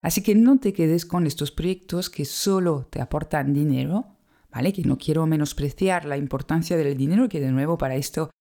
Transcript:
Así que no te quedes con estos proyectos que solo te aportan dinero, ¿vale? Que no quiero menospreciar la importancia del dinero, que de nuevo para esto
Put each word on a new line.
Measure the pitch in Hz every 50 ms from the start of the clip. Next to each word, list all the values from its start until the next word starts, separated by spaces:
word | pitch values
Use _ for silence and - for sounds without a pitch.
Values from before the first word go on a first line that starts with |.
Así | - 170 - -
que | 196 - 208
no | 214 226 247 277 262
te | - 208
quedes | 196 - 165 156 165 170 165
con | - - 180 170
estos | 147 135 - 143 139
proyectos | - - 160 180 190 185 - - 170 175 180 -
que | - - 147
solo | 135 - - - 202 196 190 180 175 156 139 127 -
te | - -
aportan | 127 - - 151 160 - - 151 135 139
dinero, | 143 143 151 151 135 127 131 147 170 208 254 - _ _ _ _ _ _ _ _
¿vale? | - 113 123 185
Que | 196 -
no | 160 120 131 131
quiero | - - 151 160 160
menospreciar | 160 156 151 147 143 - - 139 143 - - 190 190 185 175 156
la | 147 143
importancia | 143 143 135 - 135 135 - 160 165 165 - 175
del | 165 151 143 143
dinero, | 131 135 143 175 214 262 247
que | - 156
de | 139 131
nuevo | 131 131 139 156 170
para | 165 - 135 131
esto | 135 139 - - 156 160 151 _ _